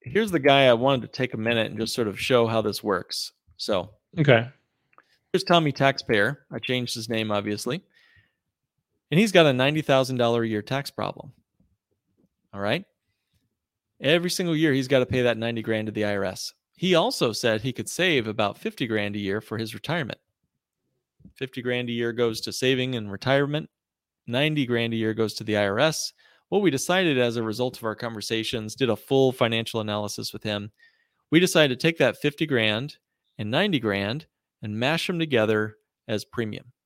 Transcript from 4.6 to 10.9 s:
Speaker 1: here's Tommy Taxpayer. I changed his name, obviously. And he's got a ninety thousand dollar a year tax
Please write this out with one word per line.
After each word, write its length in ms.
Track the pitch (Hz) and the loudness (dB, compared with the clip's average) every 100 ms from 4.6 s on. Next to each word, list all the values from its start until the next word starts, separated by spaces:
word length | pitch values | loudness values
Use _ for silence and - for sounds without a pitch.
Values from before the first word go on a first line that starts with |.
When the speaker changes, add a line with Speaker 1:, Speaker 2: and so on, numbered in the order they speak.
| _ _ _ _ _ _ _ | _ _ _ _ _ _ _
Speaker 1:
here's 120 | 185 | -4
Tommy 280 | - 175 151 | 2 2 2
Taxpayer. 760 | - 139 135 - 113 107 143 _ | 2 2 0 0 2 2 0 _
I 80 | 127 | -12
changed 360 | - 127 120 | -4 -4 -4
his 140 | 120 113 | -8 -6
name, 220 | 113 110 | -4 -2
obviously. 520 | 104 104 104 - 160 - _ _ _ _ _ _ _ _ _ _ _ _ | -2 -2 -4 -4 -6 -8 _ _ _ _ _ _ _ _ _ _ _ _
And 100 | 151 | 2
he's 100 | 220 | 6
got 140 | 185 156 | 6 6
a 60 | |
ninety 300 | 127 131 156 | 6 2 0
thousand 340 | 143 135 127 127 | 2 2 2 2
dollar 260 | 120 117 | 2 2
a 60 | 113 | 0
year 140 | 107 | -2
tax 280 | 104 135 139 | -4 -6 -6